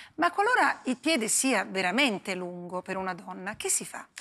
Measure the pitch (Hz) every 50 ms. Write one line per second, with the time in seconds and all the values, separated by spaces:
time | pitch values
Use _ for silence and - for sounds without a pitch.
0 | - - _ - 339 339 - 403 403 466 494 427 294 262 - - - 254 240 -
1 | - 311 330 247 220 208 - - - 269 240 196 - 214 190 190 185 180 190 254
2 | 294 254 202 170 - 202 185 180 180 175 180 175 175 175 185 180 - 190 190 190
3 | 190 185 180 175 190 190 185 190 185 202 226 - - 381 - - - - - -
4 | - - _ -